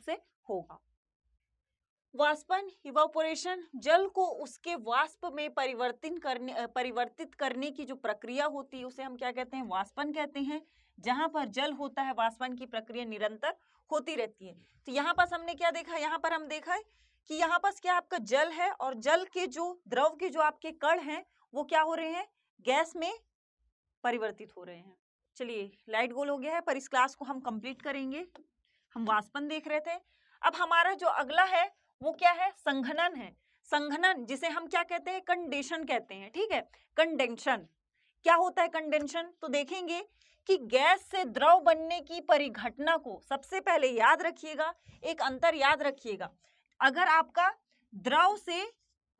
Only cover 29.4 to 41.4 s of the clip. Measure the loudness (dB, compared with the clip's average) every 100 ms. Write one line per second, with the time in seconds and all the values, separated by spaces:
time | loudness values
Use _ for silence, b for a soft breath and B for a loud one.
29.4 | -4 -6 -2 -4 -4 -8 _ b b b
30.4 | 0 2 4 6 6 4 0 2 2 4
31.4 | 6 4 2 -2 _ -8 -6 4 4 4
32.4 | 0 -2 -2 0 0 0 0 -2 -12 -16
33.4 | _ _ -2 -2 0 2 2 2 -4 -4
34.4 | -4 -4 -2 -2 0 -4 -4 -4 -2 -2
35.4 | -2 -4 -4 -6 -2 -2 -4 -14 -12 -6
36.4 | -2 -2 -4 b b 0 2 2 -2 -2
37.4 | -2 -2 -4 _ _ _ _ _ 6 6
38.4 | 6 2 0 0 0 0 0 -6 -8 -10
39.4 | -2 -2 -2 -6 -4 -6 -8 b b b
40.4 | 0 0 2 4 6 4 2 -4 -2 4